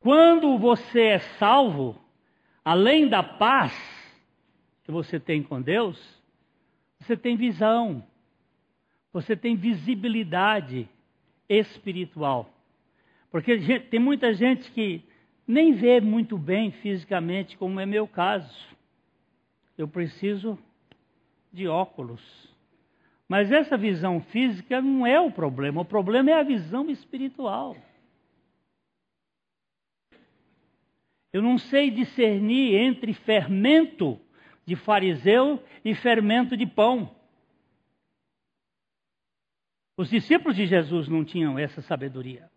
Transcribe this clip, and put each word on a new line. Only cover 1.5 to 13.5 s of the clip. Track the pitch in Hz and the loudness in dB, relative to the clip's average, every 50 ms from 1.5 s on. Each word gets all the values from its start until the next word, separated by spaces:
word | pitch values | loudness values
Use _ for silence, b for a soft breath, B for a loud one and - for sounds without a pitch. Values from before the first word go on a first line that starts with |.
| 233 277 277 233 160 143 135 123 107 - _ _ _ _ _ _ _ _ _ _ _ _ _ | 6 6 4 2 0 -2 -4 -6 -8 -12 _ _ _ _ _ _ _ _ _ _ _ _ _
além | 156 165 180 196 233 285 311 302 262 | 0 2 4 4 4 4 4 4 4
da | 214 196 175 | 2 0 -2
paz | - - - 208 226 269 269 190 127 - - - - - - - - _ _ _ _ _ _ _ _ _ _ _ _ _ _ _ | -2 -2 0 2 2 4 2 2 0 -4 -10 -18 -20 -20 -20 -20 -20 _ _ _ _ _ _ _ _ _ _ _ _ _ _ _
que | - 156 | -10 -8
você | 170 160 - - 160 | -8 -8 -6 -8 -10
tem | - - 165 151 143 | -4 -4 -4 -4 -4
com | - 147 127 | -6 -8 -8
Deus, | 127 127 170 220 233 196 165 - - - _ _ _ _ _ _ _ _ _ _ _ _ _ _ _ _ _ _ | -4 -2 -2 -2 -2 -4 -6 -12 -20 -20 _ _ _ _ _ _ _ _ _ _ _ _ _ _ _ _ _ _
você | - - 240 | -6 -6 -6
tem | - - 247 240 | -4 -2 -4 -2
visão, | 214 240 247 202 160 214 214 226 233 240 220 160 123 107 _ _ _ _ _ _ _ _ _ _ _ _ _ _ _ _ _ _ _ _ _ _ | 0 -2 -2 0 2 2 2 2 2 0 -4 -6 -10 -12 _ _ _ _ _ _ _ _ _ _ _ _ _ _ _ _ _ _ _ _ _ _
você | 180 156 - 226 | -10 -4 -4 -6
tem | 170 - 240 233 | -4 -2 -2 -2
visibilidade | 202 175 240 226 170 147 190 254 202 190 240 220 226 220 165 156 180 190 208 220 208 160 131 127 127 117 - _ _ _ _ _ _ _ _ _ _ _ _ | 0 0 -2 -2 -2 -2 -4 -6 -4 -4 -4 -4 -4 -4 -4 -2 0 0 2 0 0 -4 -6 -8 -10 -10 -10 _ _ _ _ _ _ _ _ _ _ _ _
espiritual. | 202 214 214 - - - _ 202 185 180 180 - _ 156 147 139 135 123 113 - _ _ _ _ _ _ _ _ _ _ _ _ _ _ _ _ | 0 0 0 0 -8 -14 _ -10 -8 -8 -10 -10 _ -6 -4 -4 -2 -4 -6 -10 _ _ _ _ _ _ _ _ _ _ _ _ _ _ _ _
Porque | - 170 156 240 | -8 -6 0 0